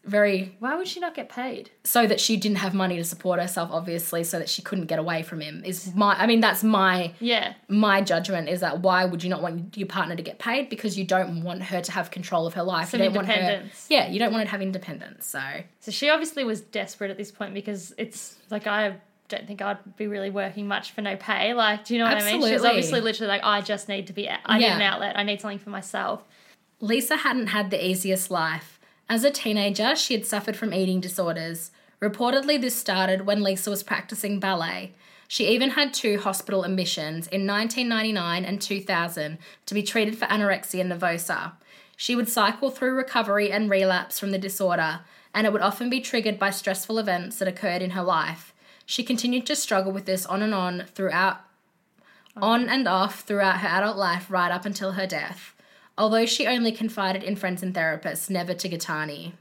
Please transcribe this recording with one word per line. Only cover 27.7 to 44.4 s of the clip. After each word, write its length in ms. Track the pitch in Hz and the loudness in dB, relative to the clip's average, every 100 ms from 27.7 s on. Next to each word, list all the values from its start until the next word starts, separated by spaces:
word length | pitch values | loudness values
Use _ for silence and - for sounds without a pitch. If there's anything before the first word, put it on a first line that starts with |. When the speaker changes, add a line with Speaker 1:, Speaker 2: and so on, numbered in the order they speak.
Speaker 1:
the 160 | 190 180 | 0 0
easiest 440 | 185 190 185 - | 0 0 0 0
life. 480 | 180 160 160 - - _ _ - | 0 0 -2 -8 -20 _ _ -2
As 160 | 233 | 2
a 60 | 277 | 4
teenager, 640 | 285 226 208 202 196 220 311 | 2 0 2 2 2 2 2
she 180 | - | 0
had 100 | 220 | -2
suffered 320 | - 208 208 202 | 0 -2 -4 -4
from 160 | 220 | -2
eating 280 | 180 190 185 | 0 2 0
disorders. 720 | 180 - 170 165 165 165 - - _ _ | -2 -2 -2 -2 -6 -8 -12 -16 _ _
Reportedly, 580 | 208 208 240 269 277 294 | -4 0 2 2 2 2
this 180 | 247 240 | 0 -2
started 500 | - 190 190 190 196 | 0 2 2 2 2
when 160 | 208 | 2
Lisa 260 | 196 190 208 | 2 0 -2
was 140 | 196 | -4
practicing 560 | - 196 - 220 202 202 | -2 -4 -4 -6 -4 -2
ballet. 540 | 190 180 165 185 185 - - - - | 0 0 -2 -6 -10 -16 -20 -20 -8
She 220 | - 202 | 0 4
even 220 | 233 269 | 4 4
had 220 | 294 285 | 2 0
two 260 | - 226 202 | 0 0 0
hospital 420 | 202 190 - 196 | 0 -2 -2 0
admissions 600 | 175 190 175 - 156 160 170 | 0 0 0 -2 -4 -6 -4
in 180 | 196 | -2
nineteen 440 | 196 202 226 233 240 | 0 0 0 0 0
ninety-nine 560 | 226 220 208 170 175 | 0 0 0 0 -2
and 180 | 185 202 | -2 -4
two 180 | - 196 | -4 -4
thousand 580 | 190 175 170 170 151 160 - - - | 0 0 0 -4 -6 -8 -16 -18 -6
to 80 | |
be 80 | 202 | -4
treated 340 | 202 233 214 226 | 0 0 0 0
for 100 | - | 0
anorexia 600 | 202 202 185 - 185 180 | 2 2 0 -2 -2 -2
nervosa. 680 | 170 175 170 170 170 170 - _ - - - | 0 -2 -2 -2 -4 -6 -12 _ -20 -20 -8
She 180 | - | -2
would 140 | 240 226 | 0 0
cycle 400 | 233 208 226 269 | 2 2 2 -2
through 240 | - 262 | 0 0
recovery 560 | 262 254 240 202 202 208 | 0 0 0 2 2 2
and 180 | 208 214 | 2 4
relapse 500 | 190 190 180 - - | 4 4 2 0 -4
from 100 | 196 | -2
the 80 | |
disorder, 600 | 196 | -2